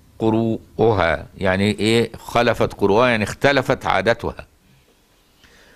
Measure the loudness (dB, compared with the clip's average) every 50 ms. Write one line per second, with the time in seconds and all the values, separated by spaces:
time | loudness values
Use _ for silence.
0 | _ _ _ -2 0 0 0 0 0 -2 -4 -6 -10 -12 -2 0 0 2 2 2
1 | 2 0 0 -4 -6 -14 -10 -4 -2 -2 0 0 0 -2 -2 -2 0 0 2 0
2 | 0 -2 -6 -14 -14 -2 0 2 2 2 2 0 -2 -4 -2 -2 0 2 4 4
3 | 2 2 0 0 -2 -6 -4 0 0 2 2 2 0 0 -4 -2 -2 -2 -2 0
4 | 2 0 0 0 -4 -8 -10 -12 -18 _ _ _ _ _ _ _ _ _ _ _
5 | _ _ _ _ _ _ _ _ _ _ _ _ _ _ _